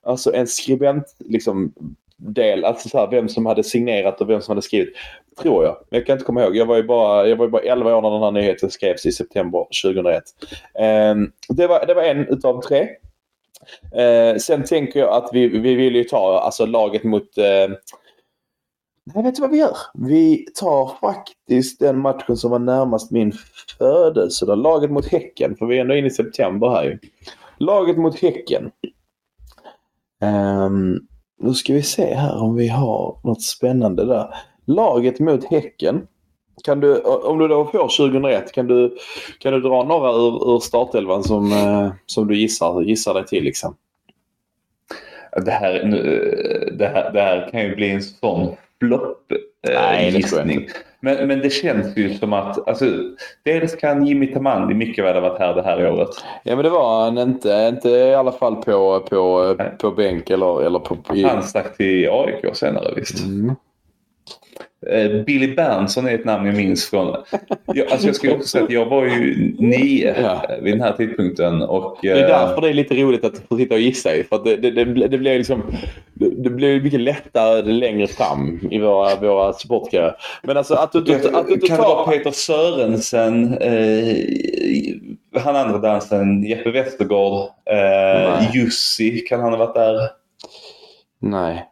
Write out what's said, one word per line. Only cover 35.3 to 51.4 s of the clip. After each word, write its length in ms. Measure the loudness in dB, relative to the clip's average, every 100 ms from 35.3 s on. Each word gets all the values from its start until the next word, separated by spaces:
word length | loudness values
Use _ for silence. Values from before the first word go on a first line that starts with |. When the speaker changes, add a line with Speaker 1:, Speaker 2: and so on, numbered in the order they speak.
| 0
Speaker 1:
Häcken. 640 | 0 -2 -2 _ -4 -4 -8 _ _ _ _ -12
Kan 160 | -2 2
du, 200 | 4 4
om 380 | 2 0 0 2
du 100 | 2
då 160 | 2
får 240 | 0 0 0
tjugohundraett, 640 | 2 2 2 0 -2 -2
kan 140 | -6 2
du, 300 | 4 2 0 -16 -16 -16 -8
kan 140 | -2
du 80 | -2
dra 220 | 0 0
några 260 | 0 0 2
ur, 440 | 2 2 0 0 0
ur 20 |
startelvan 640 | 2 -2 0 -2 -2 -2
som, 280 | 0 0 2
eh, 400 | 2 2 0 -2 -6 -8
som 220 | -4 0
du 80 | 0
gissar, 460 | 0 0 -2 0
gissar 320 | 0 -2 -2
dig 120 | -4 -2
till, 180 | -2
liksom? 320 | -2 -4 -10 -12 _ _ _ _ _ _ _ _ _ _ _ -20 -20 -20 -10 -6
Speaker 2:
Det 60 | -4
här, 340 | -2 -2 -2
nu, 920 | 0 0 0 0 0 -2 -4 -4 -6 -4
det 80 | -2
här, 220 | -2 -2
det 80 | 0
här 280 | 0 0 -4
kan 100 | -6
ju 140 | -6 -2
bli 140 | -2
en 120 | -2
sån 540 | -6 -6 -4 -2 -4 -6 _ _
flopp, 520 | 0 0 -2 -10 _ -6 -6 _ -2
eh, 60 |
Speaker 1:
Nej, 360 | 0 2 2 2
det 120 | 0
tror 160 | 0 -2
jag 60 | 0
Speaker 2:
gissning. 160 | -4
Speaker 1:
inte. 100 | -6 -16 -18 _
Speaker 2:
Men, 280 | -2 0 0
men 100 | 0